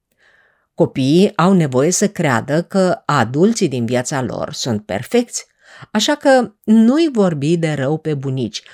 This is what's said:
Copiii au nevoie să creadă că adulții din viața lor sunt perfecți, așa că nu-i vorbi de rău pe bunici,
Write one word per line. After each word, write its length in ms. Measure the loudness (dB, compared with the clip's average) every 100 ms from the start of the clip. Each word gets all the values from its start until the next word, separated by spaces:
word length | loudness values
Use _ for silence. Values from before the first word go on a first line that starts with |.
| _ _ _ _ _ _ _
Copiii 640 | -2 -2 0 2 4 2 2
au 160 | 2
nevoie 380 | 2 2 0 0
să 160 | 0 -2
creadă 540 | -2 -2 -2 -2 -4
că 380 | -2 0 0 -2 -2
adulții 640 | 0 0 2 2 2 -2
din 180 | -2 -2
viața 360 | -2 -4 -4
lor 320 | -6 -6 -8
sunt 320 | -8 -4 -4 -4
perfecți, 600 | -8 -2 -2 -2 -8 -14 _ _ -20 -6
așa 240 | -2 -2 0
că 380 | 2 2 2 -4
nu-i 460 | 2 4 4 4 0
vorbi 460 | 0 0 0 -2 0
de 160 | -2
rău 240 | -2 -2 -4
pe 160 | -4
bunici, 480 | -6 -4 -4 -6 -8 -16